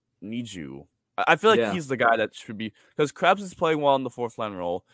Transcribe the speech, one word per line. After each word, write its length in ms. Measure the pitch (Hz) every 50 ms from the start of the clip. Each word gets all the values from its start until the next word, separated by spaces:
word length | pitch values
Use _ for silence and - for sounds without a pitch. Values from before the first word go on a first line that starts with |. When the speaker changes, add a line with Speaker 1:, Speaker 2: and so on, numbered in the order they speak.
| _ _ _ _
Speaker 1:
need 300 | 87 104 113 123 120 107
you. 360 | 98 87 76 67 67 69 - _ _ _ _ _ - -
I, 80 | - -
I 60 | 165 160
feel 140 | 202 220
like 100 | 220 -
Speaker 2:
Yeah. 40 | 113
Speaker 1:
he's 220 | 104 98 180 151 131
the 100 | 135 113
guy 200 | 123 117 117 113
that 160 | 107 104 _
should 220 | - - - 110 98
be, 160 | 110 107 _ _ _ _ _ -
'cause 140 | 151 143
Krebs 320 | - - - 175 196 196 202
is 100 | 180 -
playing 280 | - 175 160 160 151
well 140 | 147 143 139
in 80 | 135 131
the 60 | 123
fourth 280 | - 123 120 110 - -
line 160 | 113 107 101
role. 320 | 90 87 87 87 92 _ _